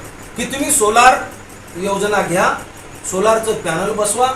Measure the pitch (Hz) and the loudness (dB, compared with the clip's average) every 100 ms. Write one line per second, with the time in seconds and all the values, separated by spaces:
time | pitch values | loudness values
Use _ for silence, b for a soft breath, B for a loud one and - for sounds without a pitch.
0 | - - - - 247 269 302 - 208 233 | -12 -16 -12 -8 -6 -2 0 2 4 6
1 | 247 - - - - - - 170 196 196 | 6 6 0 -14 -18 -20 -14 -6 -4 -2
2 | 208 202 160 180 233 - - - - - | 0 0 0 2 2 0 -8 -18 -18 -14
3 | - 185 214 220 220 170 170 165 208 202 | -6 0 4 2 0 -2 -2 -2 -2 0
4 | 202 226 262 | 0 2 0